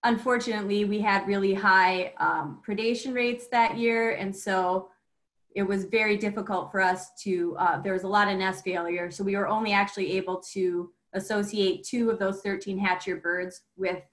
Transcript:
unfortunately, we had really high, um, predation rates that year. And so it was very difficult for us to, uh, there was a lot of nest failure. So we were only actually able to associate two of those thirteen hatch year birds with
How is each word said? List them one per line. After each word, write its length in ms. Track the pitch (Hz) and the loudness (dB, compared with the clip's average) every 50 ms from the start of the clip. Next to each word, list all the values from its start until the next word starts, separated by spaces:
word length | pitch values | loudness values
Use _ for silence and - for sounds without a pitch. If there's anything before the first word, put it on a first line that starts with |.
| - | 4
unfortunately, 800 | 240 233 214 233 247 247 233 - 240 220 214 202 196 202 208 208 | 2 2 2 2 0 0 0 0 -2 -4 -2 -2 0 0 0 2
we 140 | 202 208 214 | 0 0 0
had 260 | 208 214 196 196 - 196 | 2 2 2 2 2 0
really 260 | 202 196 196 190 190 | 0 2 2 2 2
high, 600 | 196 202 202 190 190 185 185 185 185 180 - - - | 4 4 6 6 8 6 6 4 2 -2 -4 -4 -2
um, 440 | - 160 165 - - 151 - - - | 0 0 0 0 -2 -6 -8 -12 -6
predation 480 | - 208 196 220 226 240 233 - 262 254 | -6 -4 -2 0 0 0 -2 -4 -4 -2
rates 340 | 247 240 240 240 240 - - | 0 0 0 0 -2 -6 -2
that 300 | - 240 233 233 226 226 | 2 4 4 4 2 0
year. 340 | 233 233 226 226 226 226 | 0 2 2 2 2 0
And 220 | - - 196 196 190 | -2 -2 -4 -6 -8
so 560 | - - 208 190 190 185 180 185 190 185 - _ _ _ _ _ _ _ _ _ _ _ _ _ | -8 -4 -2 0 2 2 2 0 0 -2 -6 _ _ _ _ _ _ _ _ _ _ _ _ _
it 80 | - 202 | -2 -2
was 200 | 190 202 196 190 | 0 0 -2 -2
very 300 | 185 - 220 220 214 208 | 0 0 2 2 2 2
difficult 560 | 202 208 208 202 220 196 202 208 180 - - | 2 0 -2 -2 -4 -4 -2 -2 -4 -4 -2
for 80 | - 196 | 0 2
us 220 | 190 185 185 185 - - _ - - | 4 4 2 0 -2 -14 _ -10 -4
to, 320 | 202 185 175 175 170 - - | -2 0 0 0 -2 0 2
uh, 240 | 180 180 160 147 | 2 2 2 2
there 120 | 143 196 190 | 0 -2 -2
was 100 | 190 185 | -2 -2
a 40 | 190 202 208 | 2 2 2
lot 100 | 208 196 | 4 4
of 60 | 196 190 | 2 0
nest 260 | 185 190 185 - - | 0 -2 -2 -2 -6
failure. 480 | 190 180 175 170 170 175 175 175 175 | -4 -4 -2 -2 -2 -4 -4 -4 -6
So 120 | 175 - 202 | -6 -4 -2
we 120 | 196 196 | -2 0
were 120 | 202 202 - | 0 0 0
only 260 | 208 220 220 214 202 | 0 0 0 2 2
actually 400 | 202 202 202 - - 190 - 180 | 2 2 0 -2 -4 -4 -2 -2
able 240 | 190 185 180 185 185 - - - | -2 -2 -2 -6 -6 -8 -8 -6
to 380 | 202 185 180 175 175 175 - _ _ _ _ - | -2 -2 0 0 -2 -6 -6 _ _ _ _ -8
associate 720 | 196 190 - 220 208 202 202 214 214 196 190 180 - - | -8 -4 -2 -2 -2 -2 -2 0 0 2 2 2 -2 -4
two 280 | - - 240 233 226 | -6 -2 0 2 2
of 80 | 220 - | 2 2
those 220 | 202 190 196 190 | 0 -2 -2 -2
thirteen 360 | - 202 196 190 - 202 196 190 | -4 -4 -4 -4 -4 -6 -4 -2
hatch 300 | 196 190 185 185 - 196 | 0 0 0 0 -2 -6
year 100 | 180 165 | -6 -4
birds 440 | - 175 175 180 180 185 180 - _ _ _ | -2 -4 -2 -2 -4 -6 -10 -16 _ _ _
with 260 | - 190 185 180 180 - _ | -4 -4 -4 -4 -4 -8 _